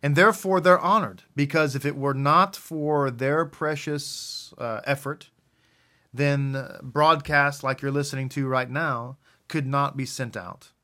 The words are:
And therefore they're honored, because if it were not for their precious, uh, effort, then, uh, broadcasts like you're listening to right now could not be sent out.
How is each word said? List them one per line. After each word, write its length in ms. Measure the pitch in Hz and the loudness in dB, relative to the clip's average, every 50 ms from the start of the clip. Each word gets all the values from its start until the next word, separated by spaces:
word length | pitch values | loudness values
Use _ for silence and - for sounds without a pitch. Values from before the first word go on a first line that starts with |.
And 140 | - 143 143 | 2 2 4
therefore 440 | 151 185 220 214 - - 190 190 185 | 6 6 6 6 2 0 0 0 4
they're 200 | 156 185 180 - | 6 6 6 6
honored, 440 | - 175 202 220 180 107 92 92 _ _ _ | 4 0 0 0 0 -2 -8 -12 _ _ _
because 400 | 139 143 139 - 165 156 147 127 | -2 -2 0 2 2 2 2 0
if 100 | 139 131 | -2 -4
it 100 | 147 143 | -4 -4
were 180 | 139 135 139 135 | -2 -2 -2 0
not 420 | 131 139 143 151 175 190 190 190 | 0 2 4 6 6 4 4 0
for 540 | - - - 165 156 147 151 151 147 139 135 | -14 -14 -10 -8 -4 -2 0 0 2 0 0
their 360 | 123 117 131 135 143 156 165 | -2 -2 0 0 2 0 0
precious, 1080 | 165 - - 160 151 156 143 - 156 147 143 143 - - - - - - - - - - | -2 -4 -4 -4 -4 -4 -4 -4 -6 -6 -6 -6 -8 -12 -12 -12 -12 -12 -14 -14 -16 -14
uh, 240 | - 120 117 113 107 - | -10 -8 -6 -6 -6 -2
effort, 440 | 131 139 135 - 139 151 147 - _ _ _ _ _ _ _ _ _ _ _ _ _ _ _ _ _ | -4 -4 -2 -4 -10 -10 -10 -14 _ _ _ _ _ _ _ _ _ _ _ _ _ _ _ _ _
then, 440 | - 120 143 143 143 139 139 139 135 | -4 -2 0 2 2 2 0 -2 -4
uh, 240 | 135 131 - - 50 | -6 -8 -10 -14 -14
broadcasts 840 | - 135 117 151 151 156 160 151 143 - 151 143 143 143 143 - - | -16 -4 0 4 4 4 4 2 0 2 2 4 4 4 0 -2 -4
like 180 | 131 131 - | -4 -4 -2
you're 100 | - 139 | -4 -2
listening 380 | 139 143 143 143 - 135 135 131 | -2 -2 -2 -2 -4 -6 -6 -4
to 180 | - 143 135 | -4 -4 -2
right 220 | 131 131 131 127 120 | 0 0 -2 -2 -2
now 480 | 127 147 165 156 131 117 120 127 135 _ _ _ _ _ _ | -4 -4 -2 -2 -2 -4 -6 -10 -14 _ _ _ _ _ _
could 200 | _ - 160 143 | _ -4 -2 -2
not 280 | 131 139 139 143 139 - | 0 0 0 0 0 -2
be 100 | 139 131 | -6 -8
sent 300 | 123 - - 131 113 107 | -6 -6 -8 -8 -6 -6
out. 360 | 110 90 90 87 - - - _ _ | -10 -10 -10 -14 -16 -18 -20 _ _